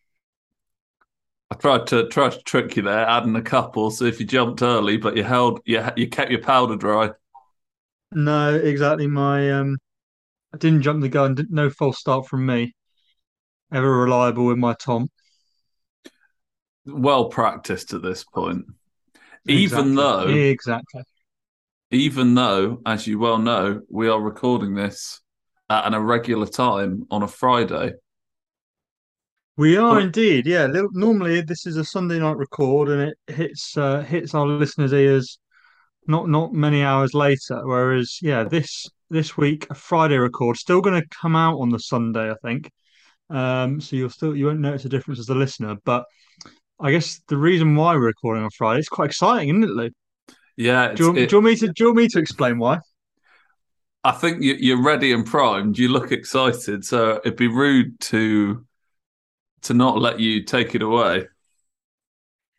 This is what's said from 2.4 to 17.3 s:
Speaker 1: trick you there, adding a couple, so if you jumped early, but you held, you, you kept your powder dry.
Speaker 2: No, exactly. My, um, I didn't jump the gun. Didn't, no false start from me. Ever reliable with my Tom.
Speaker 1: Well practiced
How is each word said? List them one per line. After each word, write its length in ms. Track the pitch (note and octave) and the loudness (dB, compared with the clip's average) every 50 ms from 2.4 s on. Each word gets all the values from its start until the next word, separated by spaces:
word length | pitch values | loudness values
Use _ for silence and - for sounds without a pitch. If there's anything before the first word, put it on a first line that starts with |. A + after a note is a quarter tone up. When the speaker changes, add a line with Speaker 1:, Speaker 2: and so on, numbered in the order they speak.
Speaker 1:
trick 340 | - - - B2+ A2 - - | -10 -2 -2 0 0 0 -4
you 60 | A2+ | -4
there, 240 | G2 G2 G2+ A2 A2+ | -2 0 0 0 2
adding 300 | A2+ A#2 A#2+ A2+ A2+ A2 | 2 0 0 0 0 -2
a 80 | A2+ A2+ | -2 -4
couple, 480 | - C3+ B2+ A2+ - - A2 G#2+ G#2+ | 0 -2 -2 -2 -2 -4 -4 -4 -4
so 140 | A2 - B2+ | -4 -2 -2
if 140 | A#2+ A2+ - | -2 -2 -2
you 60 | A2+ | -6
jumped 380 | G2+ B2+ B2+ B2 A#2 - - B2 | -2 0 0 0 0 -2 -2 0
early, 340 | B2 A#2+ A2 G#2 G#2 G#2 - | 0 2 2 0 0 -2 0
but 180 | G#2+ G#2+ G#2 | -2 -2 -2
you 80 | A2+ G2 | -2 -2
held, 360 | G#2 B2+ B2 B2 A#2+ G#2+ - - | 0 2 2 2 2 0 -2 -4
you, 200 | - A#2 A2 A2+ A#2 - | -2 -2 -2 -2 -4 -4
you 140 | A#2 A#2+ A#2+ | -4 -4 -4
kept 220 | - - C#3 - | -2 -4 -2 -2
your 100 | B2 - | -2 -4
powder 340 | - - C3+ B2+ B2 A2+ A2 | 0 2 2 2 2 2 -2
dry. 360 | G2 G2+ G2+ G#2+ A2 A2 G#2 - _ _ _ _ - _ _ _ _ _ _ _ _ _ _ _ _ _ _ | -4 -2 0 0 2 0 0 -4 _ _ _ _ -20 _ _ _ _ _ _ _ _ _ _ _ _ _ _
Speaker 2:
No, 440 | - D#3+ D3 D3 D3+ D3 D3 D3 D3 | -4 -2 0 0 2 0 0 0 0
exactly. 500 | D#3 D#3+ D3+ C#3+ C#3 C#3+ C#3+ D#3 D#3 D3 | 0 0 0 0 0 0 0 0 0 -2
My, 460 | C#3+ C#3+ C#3+ C#3 C#3 C#3 C#3 C#3 C#3 | -2 -2 0 0 0 0 0 0 0
um, 260 | C#3 C#3 C#3 C#3 C#3 C3+ _ _ _ _ _ _ _ _ _ _ _ _ _ _ | 0 -2 -2 -4 -4 -6 _ _ _ _ _ _ _ _ _ _ _ _ _ _
I 60 | - D#3 | -12 -2
didn't 240 | - D#3+ D#3+ D3+ | 2 4 4 4
jump 200 | C3+ D3 D3+ D3+ | 4 2 0 0
the 80 | C#3 C3 | -2 -2
gun. 260 | C3 C#3+ C#3 C3+ C3 | 0 0 0 2 0
Didn't, 160 | C3 D3+ - | -2 -4 -4
no 180 | E3 D3+ D3 C#3+ | -2 -2 -2 -2
false 300 | C#3+ - D#3 C3+ B2 - | -2 -2 -4 -4 -4 -4
start 260 | - C#3+ C3 C3 C3 | -4 -4 -4 -4 -4
from 180 | - - C3 C3 C3 | -6 -6 -4 -2 -2
me. 260 | B2 A#2+ A#2+ A#2+ - _ _ _ _ _ _ _ _ _ _ _ _ _ _ _ _ _ _ - | -2 -2 -2 -4 -8 _ _ _ _ _ _ _ _ _ _ _ _ _ _ _ _ _ _ -6
Ever 280 | D3+ C3 C3 C3+ C3 B2 | -4 0 2 2 2 2
reliable 480 | B2 B2 B2 B2 B2 A#2+ A2+ A#2+ B2 A#2+ | 2 2 2 2 2 2 2 2 0 0
with 100 | A#2+ B2 | 2 2
my 160 | B2 A#2+ A#2 | 0 -2 -2
Tom. 380 | - - C3 A#2+ A#2 B2+ - _ _ _ _ _ _ _ _ _ _ _ _ _ _ _ _ _ _ _ - _ _ _ _ _ _ _ _ _ _ _ _ _ _ - | -4 -4 -4 -4 -2 -4 -6 _ _ _ _ _ _ _ _ _ _ _ _ _ _ _ _ _ _ _ -20 _ _ _ _ _ _ _ _ _ _ _ _ _ _ -20
Speaker 1:
Well 400 | C#3 D3 C#3+ B2+ C#3+ C#3 C3 A#2+ | -14 -6 -2 0 2 2 2 2
practiced 680 | - | 0